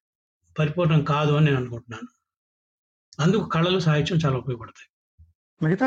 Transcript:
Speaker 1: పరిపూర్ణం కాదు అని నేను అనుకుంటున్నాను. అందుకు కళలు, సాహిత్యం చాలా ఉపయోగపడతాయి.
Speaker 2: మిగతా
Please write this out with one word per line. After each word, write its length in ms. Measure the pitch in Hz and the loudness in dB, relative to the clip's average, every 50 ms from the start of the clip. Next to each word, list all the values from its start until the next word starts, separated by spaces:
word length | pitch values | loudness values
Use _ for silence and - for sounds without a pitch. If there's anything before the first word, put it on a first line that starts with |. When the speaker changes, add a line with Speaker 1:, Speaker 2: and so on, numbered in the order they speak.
| _ _ _ _ _ _ _ _ _ _ - | _ _ _ _ _ _ _ _ _ _ -6
Speaker 1:
పరిపూర్ణం 440 | - 156 156 - 175 175 160 160 151 131 | -4 -4 -2 -2 0 0 2 2 2 2
కాదు 280 | - 147 147 151 147 | 0 0 0 0 2
అని 140 | 147 147 156 | 2 4 4
నేను 120 | 147 139 131 | 4 2 0
అనుకుంటున్నాను. 500 | 123 120 117 117 - 117 117 - - - _ _ _ _ _ _ _ _ _ _ _ _ _ _ _ _ _ _ _ _ _ - | -2 -6 -10 -12 -14 -14 -16 -16 -16 -18 _ _ _ _ _ _ _ _ _ _ _ _ _ _ _ _ _ _ _ _ _ 0
అందుకు 260 | 147 175 202 214 170 - | 2 2 2 2 0 -2
కళలు, 300 | - 160 165 180 185 190 | -2 0 0 2 0 0
సాహిత్యం 400 | 165 156 151 151 147 - 190 156 | 2 2 2 0 0 0 0 0
చాలా 180 | 160 143 131 123 | 0 0 -2 -2
ఉపయోగపడతాయి. 500 | - 131 123 113 107 - - - - _ _ _ _ _ _ _ - _ _ _ _ _ _ - | -4 -6 -8 -8 -10 -16 -20 -20 -20 _ _ _ _ _ _ _ -20 _ _ _ _ _ _ -4
Speaker 2:
మిగతా 260 | 160 156 180 196 262 | -2 0 0 2 2